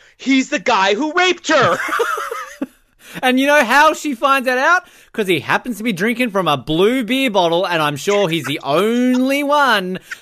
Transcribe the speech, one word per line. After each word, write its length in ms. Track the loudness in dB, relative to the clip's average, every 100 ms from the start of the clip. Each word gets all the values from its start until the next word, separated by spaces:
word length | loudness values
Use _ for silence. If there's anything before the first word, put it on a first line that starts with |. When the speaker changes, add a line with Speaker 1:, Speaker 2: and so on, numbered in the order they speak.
| -20 _
Speaker 1:
He's 320 | 0 2 2
the 100 | -2
guy 360 | 0 2 2 0
who 180 | 0
raped 340 | 0 0 0 0
her. 280 | 2 2 0
<laughs> 40 | -4 -2 -2 -4 -6 -10 -12 -12 -12 _ _ _ -18 -4
Speaker 2:
And 180 | -2 0
you 80 | 2
know 160 | 2
how 300 | 4 4 4
she 200 | 2 -6
finds 320 | -4 0 0 0
that 100 | 0
out? 260 | 2 0 -2 -18 _
'Cause 140 | -6 -2
he 120 | -2
happens 380 | 0 -4 -2 -6
to 60 |
be 100 | -4
drinking 380 | -2 -2 -2 -2
from 180 | 0 0
a 80 | -2
blue 480 | -2 0 2 0 -2
beer 240 | 0 0
bottle, 360 | 2 2 0 0
and 160 | 0
I'm 140 | -2 -2
sure 320 | -2 0 0
he's 160 | -2 -4
the 140 | -6
only 800 | -2 0 2 2 2 2 0 0
one 580 | 0 2 2 0 -2 -8 -12 -20